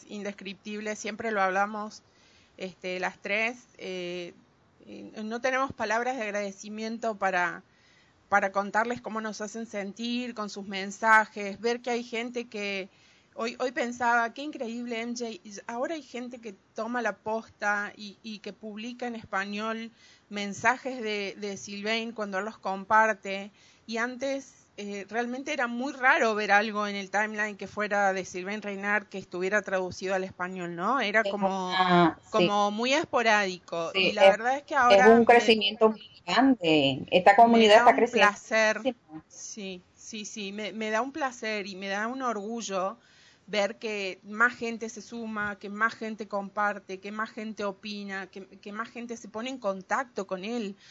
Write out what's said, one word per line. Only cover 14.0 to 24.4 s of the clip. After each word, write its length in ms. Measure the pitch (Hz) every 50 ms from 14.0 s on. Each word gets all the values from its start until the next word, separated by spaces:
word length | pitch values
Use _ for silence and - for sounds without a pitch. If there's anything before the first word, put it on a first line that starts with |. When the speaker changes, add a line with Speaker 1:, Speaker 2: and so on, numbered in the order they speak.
| 247 233 240 240 233 226 233
Speaker 1:
qué 80 | 277
increíble, 580 | 285 302 285 262 262 226 226 240 240 240 240 226
M 120 | 233 240 240
J, 140 | 240 240 226
y 120 | 220 - - 214 202 202 - -
ahora 260 | 233 240 262 330 339
hay 80 | 311
gente 380 | 247 - - 240 254 240 254 240
que 160 | 226 214 190 - _ _ _
toma 300 | - 220 226 247 247 233
la 140 | 214 196 -
posta 760 | - 214 220 226 220 - - - 208 208 208 208 208 202 -
y, 220 | - 208 202 185 - -
y 160 | 220 214 196
que 120 | - 208
publica 540 | 190 - - 220 202 214 220 247 247 247 247
en 100 | 240 233
español 760 | 226 - - - 190 196 202 202 208 220 226 220 226 226 226 - _ - - - _ _ -
mensajes 680 | 208 208 202 202 190 190 - 226 254 254 - 262 262 254 220
de, 320 | 214 214 208 202 190 - 208
de 180 | 202 202 196 190
Sylvain 540 | - 208 202 202 202 214 226 226 226 233
cuando 280 | 226 226 208 202 190 190
él 60 | 202
los 120 | 220 - -
comparte, 920 | - 196 190 196 190 - 220 220 220 220 214 - - 196 190 196 196 208 - _ _ _ _ _ _
y 120 | - 226 226
antes, 580 | 233 247 254 247 269 277 269 277